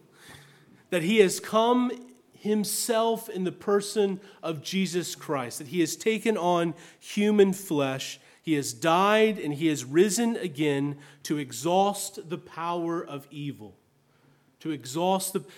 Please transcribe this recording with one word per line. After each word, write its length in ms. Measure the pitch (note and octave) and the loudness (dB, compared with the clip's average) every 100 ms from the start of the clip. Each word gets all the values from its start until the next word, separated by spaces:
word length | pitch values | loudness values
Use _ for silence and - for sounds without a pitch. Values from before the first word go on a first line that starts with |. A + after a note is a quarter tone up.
| _ _ | _ _
<laughs> 720 | - - - - _ _ _ | -20 -20 -20 -20 _ _ _
that 140 | F3+ | -4
he 160 | E3 A3 | 2 4
has 200 | F#3 F3+ | 4 4
come 520 | - A3 A#3 B3 B3 - - - _ _ | -2 0 2 2 0 -4 -14 -20 _ _
himself 920 | G#3 G#3+ G3 - - A3+ A3+ A3 - | -2 -2 0 -4 -2 0 0 -2 -6
in 140 | F#3+ | -6
the 80 | F#3 | -6
person 720 | - - G3+ G3+ A3 G3 F#3+ - - | -4 0 0 0 0 0 -2 -10 -12
of 220 | D#3 D#3 | -8 -8
Jesus 540 | - F#3+ F3+ F3 E3+ - | -4 -2 0 -2 -6 -10
Christ, 420 | - C#3+ A#2+ - | -6 -4 -4 -10
that 100 | C#3+ | -6
he 120 | F3 | -2
has 160 | D#3+ - | 0 0
taken 400 | A3+ A3 A3+ G#3 | 0 0 0 0
on 380 | F3 F3 E3+ D3+ - - | 2 2 0 -4 -14 -20
human 520 | - - G#3 G#3 G3 | -8 0 4 6 6
flesh, 680 | F#3 - D3 C3+ C3+ - - - _ | 4 -2 0 0 -2 -8 -12 -20 _
he 120 | - | -2
has 200 | D3+ A#2 | 0 0
died, 640 | A#2 E3 E3+ G3+ G#3+ A3 F#3+ | -2 2 4 6 6 4 2
and 180 | D3 | -4
he 120 | C#3+ D#3+ | 0 0
has 180 | C#3+ | 0
risen 520 | B2 D3+ G#3 F#3 A#3 A#3 | 0 4 4 4 0 -2
again 600 | F3+ C3+ D3+ C#3 C#3+ C#3+ - - | -6 -2 0 0 -2 -6 -14 -18
to 140 | - D3+ | -4 -4
exhaust 920 | C3+ A#2 D3+ F#3 G3+ G3 - - E3+ | -4 -6 0 2 2 0 -8 -12 -12
the 100 | E3 | -12
power 640 | - - E3+ F3 E3+ E3+ | -12 -8 -6 -4 -4 -4
of 220 | - C#3+ C#3 | -6 -12 -14
evil, 420 | D3+ C#3+ G#2+ G#2 - _ _ _ _ _ _ _ _ | -10 -10 -10 -16 -20 _ _ _ _ _ _ _ _
to 100 | D#3+ | -8
exhaust 640 | D3 B2 D3+ F3+ F#3+ F#3+ | -8 -8 -4 0 0 -2
the, 100 | F#3+ - | -6 -8